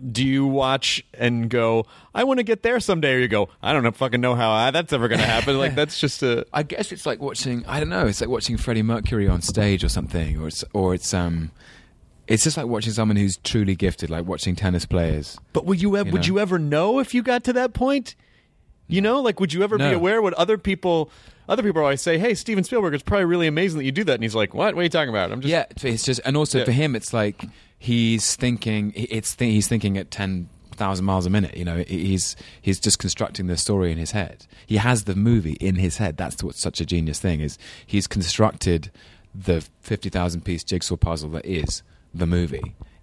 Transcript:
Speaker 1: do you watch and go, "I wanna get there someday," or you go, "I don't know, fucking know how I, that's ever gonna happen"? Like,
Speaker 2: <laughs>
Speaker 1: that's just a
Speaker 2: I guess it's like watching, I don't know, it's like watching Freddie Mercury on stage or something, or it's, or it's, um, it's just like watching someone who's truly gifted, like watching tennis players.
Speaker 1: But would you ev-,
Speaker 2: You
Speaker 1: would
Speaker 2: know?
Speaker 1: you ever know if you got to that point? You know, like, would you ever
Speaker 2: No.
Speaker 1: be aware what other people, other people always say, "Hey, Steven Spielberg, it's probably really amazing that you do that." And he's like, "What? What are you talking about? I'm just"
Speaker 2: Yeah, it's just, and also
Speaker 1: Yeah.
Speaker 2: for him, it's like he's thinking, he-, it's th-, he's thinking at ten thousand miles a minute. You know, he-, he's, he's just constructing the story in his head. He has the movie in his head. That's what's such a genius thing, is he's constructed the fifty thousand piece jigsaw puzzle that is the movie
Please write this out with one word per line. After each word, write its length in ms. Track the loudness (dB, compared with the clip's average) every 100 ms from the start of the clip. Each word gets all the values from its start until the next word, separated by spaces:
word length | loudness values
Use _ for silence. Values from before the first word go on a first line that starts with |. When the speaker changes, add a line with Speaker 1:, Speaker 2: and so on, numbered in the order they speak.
| -6
Speaker 1:
do 140 | -2 2
you 200 | 2 2
watch 560 | 2 2 0 0 -4 -6 -2
and 340 | 0 2 0
go, 360 | 2 4 2 0 -8 -8 0
"I 80 |
wanna 200 | 2 2
get 200 | 2 0
there 160 | 0 0
someday," 360 | 0 2 2 2
or 40 |
you 80 | 2
go, 220 | 2 0 -4
"I 120 | -2
don't 100 | 2
know, 80 | 2
fucking 300 | 0 0 0
know 120 | 2 2
how 140 | 2
I, 200 | 2 2
that's 220 | 2 0
ever 140 | 0 2
gonna 140 | 2
happen"? 340 | 2 2 2 2
Like, 180 | 0 0
Speaker 2:
<laughs> 0 |
Speaker 1:
that's 240 | -2 0
just 240 | -2 0
a 220 | 0 0 -2
Speaker 2:
I 100 | -4
guess 280 | -4 -4 -8
it's 140 | -6 -6
like 140 | -4
watching, 460 | -6 -6 -4 -4 -4
I 140 | -4
don't 100 | -2
know, 160 | 0 0
it's 140 | 0
like 80 | -2
watching 260 | -2 -2 -2
Freddie 280 | 0 0
Mercury 440 | 0 0 0 0 2
on 140 | 2
stage 420 | 0 0 2 2
or 60 | 0
something, 500 | -2 -2 -2 -2 -2
or 80 | -4
it's, 160 | -8 -6
or 200 | 0 0
it's, 200 | 0 -2
um, 380 | -2 0 -2 -4 -10 -20 -20 -20 _ -20 _ 0
it's 160 | 2
just 120 | 2 0
like 120 | -2
watching 260 | -2 -2
someone 240 | 0 2 2
who's 200 | 2 0
truly 380 | -2 0 2 2
gifted, 340 | 0 -2 -4
like 160 | -4 -4
watching 300 | -4 -2 0
tennis 300 | 0 0 0
players. 520 | 0 2 0 -6 -14 -6
Speaker 1:
But 120 | -4 0
would 160 | 0
you 160 | 2 2
ev-, 80 | 2
Speaker 2:
You 60 |
Speaker 1:
would 80 | 0
Speaker 2:
know? 40 | 0
Speaker 1:
you 120 | 0
ever 180 | 0 0
know 420 | 0 2 2 2
if 140 | 0
you 80 | 0
got 220 | 0 0 0
to 80 |
that 200 | 0 0
point? 420 | 0 0 0 -2 -12 _ _ _ _ _ _ -4
You 140 | 0
know, 200 | 2 2
like, 180 | 0 0
would 140 | 0
you 100 | 0
ever 140 | 0 2
Speaker 2:
No. 120 | 2
Speaker 1:
be 60 | 2
aware 260 | 2 2
what 120 | 2 2
other 220 | 2 2
people, 520 | 0 -2 2 0 0 -8 -20 -14 -2
other 140 | 0
people 180 | 2 2
always 200 | 2 2
say, 160 | 2 2
"Hey, 180 | 2 0
Steven 280 | 0 0
Spielberg, 300 | 0 0 0
it's 100 | -2
probably 220 | 0 2 2
really 220 | 2 2
amazing 320 | 2 0 0
that 60 | -2
you 60 |
do 120 | 0 0
that." 80 | 0
And 80 |
he's 120 | 0 0
like, 180 | 0
"What? 220 | 0 0 2
What 60 |
are 20 |
you 60 | 0
talking 200 | 0 0
about? 220 | 0 0
I'm 100 | -2
just" 80 | 0
Speaker 2:
Yeah, 140 | 0 -2 -4 -2
it's 140 | -2
just, 180 | 0 0 0
and 120 | 2
also 220 | 2 2
Speaker 1:
Yeah. 60 | 2
Speaker 2:
for 60 |
him, 240 | 2 2 -2
it's 180 | -2
like 320 | 0 0 -2 -12 -16 -20 -8
he's 560 | 0 2 4 2 0 0
thinking, 560 | -2 -2 -2 -2 -2
he-, 120 | -4 -4
it's 280 | -4 -4 -2
th-, 160 | 2
he's 140 | 4 2
thinking 280 | 2 0 -2
at 140 | -4
ten 380 | -6 -4 -4 -6 -14 -14 -4
thousand 300 | -2 0 2
miles 200 | 2 2
a 40 |
minute. 260 | 2 0 -2
You 80 |
know, 140 | -4 -4 -4
he-, 180 | -2 0
he's, 280 | 0 0 -8 -16 -6
he's 200 | -2 0
just 180 | 2 0
constructing 480 | -2 -4 -4 -4 -4
the 80 | -2
story 380 | 0 2 2
in 40 | 0
his 140 | -4
head. 340 | -4 -4 -8 -20 -16 -2
He 80 | 0
has 300 | 2 2 0
the 100 | 0
movie 380 | 4 4 2 -2
in 140 | 0 0
his 200 | 0 0
head. 200 | -4 -4
That's 260 | -8 -8
what's 160 | -8 -6
such 220 | -6 -6
a 40 | -2
genius 320 | -2 -2 -2
thing, 200 | -2 -2
is 180 | -2 -8 -16 -20 -4
he's 220 | -2 0
constructed 840 | -2 -2 2 2 2 0 0 -2 -16 -20 -20 -20
the 320 | -6 -2 -2 -2 _
fifty 300 | -8 -6 -4
thousand 320 | -2 -2 -4
piece 220 | -4 -6 -4
jigsaw 320 | -4 -2 -2
puzzle 320 | 0 -2 -6
that 160 | -8 -6
is 360 | -4 -4 -6 -12 -20 _
the 140 | -4 0
movie 480 | 2 0 -4 -10 -14 -20 -20